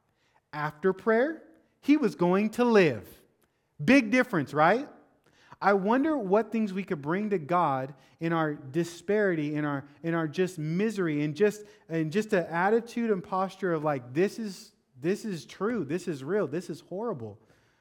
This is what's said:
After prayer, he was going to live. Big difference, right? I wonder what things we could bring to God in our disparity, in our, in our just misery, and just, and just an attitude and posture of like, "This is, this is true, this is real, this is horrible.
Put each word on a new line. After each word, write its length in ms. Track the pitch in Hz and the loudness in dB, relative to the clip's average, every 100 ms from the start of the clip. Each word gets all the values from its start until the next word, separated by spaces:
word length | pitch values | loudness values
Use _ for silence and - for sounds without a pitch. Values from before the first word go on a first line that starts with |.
| _ _ _ _ _ | _ _ _ _ _
After 400 | 151 151 - 190 | -6 -6 -2 -2
prayer, 500 | 190 226 226 285 320 - _ _ _ | 0 2 2 2 -2 -14 _ _ _
he 160 | - 302 | 2 4
was 200 | 214 - | 4 2
going 340 | 175 196 214 | 2 4 2
to 140 | 226 | 2
live. 580 | 247 208 165 110 - - _ _ _ _ _ - | 6 6 6 2 -8 -20 _ _ _ _ _ -4
Big 280 | 147 277 214 | 4 6 6
difference, 420 | 254 247 170 131 | 2 2 -2 -2
right? 360 | 147 160 240 302 - _ _ _ _ - - | 4 4 4 -2 -16 _ _ _ _ -20 -2
I 120 | 185 | 2
wonder 440 | 202 196 262 311 294 | 2 2 2 2 0
what 320 | 190 208 226 | 2 2 2
things 220 | 226 214 | -2 -2
we 100 | 185 | -4
could 200 | 190 165 | -6 -6
bring 280 | 139 185 214 | -4 -4 -2
to 80 | 190 | -4
God 560 | 139 175 156 131 135 - _ - | 0 0 2 0 -4 -12 _ -6
in 140 | 165 | -2
our 220 | 165 156 | 0 0
disparity, 1000 | 147 135 170 170 - - 214 196 165 147 | -2 -6 -4 -4 -6 -2 0 2 0 -2
in 100 | 151 | -2
our, 200 | 151 139 - - | -2 -4 -8 -10
in 120 | 165 | -4
our 120 | 170 156 | -2 -2
just 320 | 180 180 175 | -2 -4 -4
misery, 640 | 156 175 220 196 165 147 | -4 -2 -2 -2 -2 -2
and 140 | 151 147 | -2 2
just, 260 | 208 208 - - - | 0 0 -14 -20 -6
and 220 | 165 156 | -4 -2
just 220 | 190 214 | -2 0
an 140 | 190 160 | 0 0
attitude 640 | 170 196 226 233 240 226 | 0 2 2 0 -4 -2
and 120 | 190 | -2
posture 500 | - 190 190 - 185 | -2 -4 -4 -4 -2
of 120 | 160 | 0
like, 300 | 151 139 120 | 0 -2 -4
"This 260 | 139 202 214 | -2 0 -2
is, 320 | 214 180 - _ _ 127 | -10 -12 -18 _ _ -6
this 240 | 160 202 | -4 -4
is 220 | 220 165 - | -4 -8 -10
true, 380 | - 202 240 | -6 -4 -2
this 240 | 131 180 185 | -4 -4 -6
is 160 | 139 | -8
real, 240 | 139 208 147 | -4 -2 -2
this 200 | 160 180 | -4 -8
is 120 | 151 | -12
horrible. 580 | - 185 233 147 110 101 _ _ _ _ | -10 -8 -6 -8 -10 -14 _ _ _ _